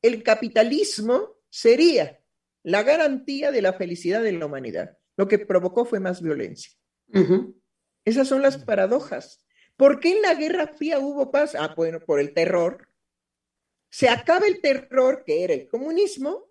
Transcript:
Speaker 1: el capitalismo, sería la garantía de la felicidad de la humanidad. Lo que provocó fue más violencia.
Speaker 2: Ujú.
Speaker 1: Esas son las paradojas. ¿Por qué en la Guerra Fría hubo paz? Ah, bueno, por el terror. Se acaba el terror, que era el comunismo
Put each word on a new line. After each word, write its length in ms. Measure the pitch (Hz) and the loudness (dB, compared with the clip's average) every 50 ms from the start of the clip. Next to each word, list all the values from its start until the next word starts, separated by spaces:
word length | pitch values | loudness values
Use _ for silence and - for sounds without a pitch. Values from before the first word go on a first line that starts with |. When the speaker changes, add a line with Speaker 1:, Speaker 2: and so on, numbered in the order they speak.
Speaker 1:
el 220 | - 226 247 220 - | 2 0 0 0 0
capitalismo, 1120 | - 220 214 - 226 - 226 220 233 269 302 415 - - - 208 226 247 285 427 440 - _ _ _ | 0 0 0 0 -2 2 2 2 2 2 -2 -2 -2 -4 -6 -2 -2 -2 -2 -2 -6 -12 _ _ _
sería 720 | - - - 226 233 262 320 349 311 226 156 139 - _ _ _ _ _ _ _ _ _ _ | -18 0 4 4 6 6 6 4 4 2 -2 -2 -8 _ _ _ _ _ _ _ _ _ _
la 220 | 156 175 202 214 | -2 -2 0 2
garantía 680 | 247 294 330 320 294 269 262 262 - 277 277 285 285 | 2 2 2 2 0 -2 -4 -8 -8 -8 -4 -4 -2
de 100 | 285 240 202 | -2 0 0
la 100 | 185 185 | 0 -2
felicidad 500 | 185 196 175 175 170 - 170 185 220 233 | -2 -6 -8 -8 -6 -4 -4 -2 -2 -2
de 80 | 220 190 | -2 -4
la 140 | 165 160 | -4 -6
humanidad. 500 | 147 147 135 131 117 92 82 90 - _ _ _ _ _ | -8 -8 -10 -10 -8 -8 -8 -10 -10 _ _ _ _ _
Lo 100 | - 196 | -4 0
que 140 | 196 214 208 | 2 2 0
provocó 440 | 208 - 190 180 175 185 185 240 240 | 0 2 0 0 0 0 -2 -2 -2
fue 140 | 240 - 202 | -2 -2 -4
más 240 | 190 185 180 180 175 | -4 -4 -6 -4 -4
violencia. 480 | 160 151 139 - 90 - - - - _ _ _ _ _ _ _ _ - | -6 -4 -4 -6 -10 -10 -16 -20 -20 _ _ _ _ _ _ _ _ 2
Speaker 2:
Ujú. 480 | 196 175 143 180 202 247 - - _ _ _ _ _ _ _ _ _ _ | 2 4 4 4 0 0 -4 -12 _ _ _ _ _ _ _ _ _ _
Speaker 1:
Esas 240 | 214 226 262 262 269 | -2 0 0 2 2
son 140 | 269 262 277 | 0 2 2
las 160 | 277 269 - | 2 0 0
paradojas. 880 | - - 220 196 190 190 233 277 - - 202 143 - - - _ _ _ _ _ _ _ _ | -6 -4 0 0 0 2 0 -2 -2 -4 -12 -12 -12 -16 -20 _ _ _ _ _ _ _ _
¿Por 220 | _ 262 277 285 277 | _ 6 6 6 4
qué 140 | - 330 370 | 0 0 2
en 100 | 427 427 | 2 2
la 120 | 370 349 | 2 2
Guerra 340 | 277 302 320 370 370 302 302 | 0 0 -4 -2 -2 -4 -4
Fría 320 | - - 302 302 330 285 | -6 -8 -4 -2 -2 -2
hubo 320 | 269 285 285 285 269 269 - | -2 -4 -2 -4 -4 0 2
paz? 240 | 277 - 202 - - | 0 0 0 -2 -6
Ah, 160 | 151 156 156 | -6 -6 -4
bueno, 220 | - 165 165 165 165 | -4 -4 -4 -4 -8
por 220 | - - 156 143 | -4 0 0 0
el 120 | 143 143 - | 0 0 0
terror. 540 | - 165 - 185 175 170 175 - - - _ _ _ _ _ _ _ _ _ _ _ _ _ _ _ _ _ _ _ _ _ | 0 0 2 2 0 0 0 -4 -6 -20 _ _ _ _ _ _ _ _ _ _ _ _ _ _ _ _ _ _ _ _ _
Se 180 | - - - 247 | -6 0 2 2
acaba 380 | - - - - 330 370 392 | 2 2 2 0 2 4 4
el 140 | 427 370 - | 2 0 0
terror, 640 | - 294 269 254 - _ - 262 254 254 277 - - | 0 0 0 -2 -4 _ 0 2 2 2 2 0 -4
que 160 | - 151 160 180 | -4 -2 -2 0
era 100 | 180 160 | 0 -2
el 120 | 131 127 | -2 -4
comunismo 800 | _ - 233 269 302 330 349 415 381 - 269 262 294 359 494 - _ | _ -8 -6 -6 -4 0 0 0 -2 -2 -6 -8 -6 -6 -8 -12 _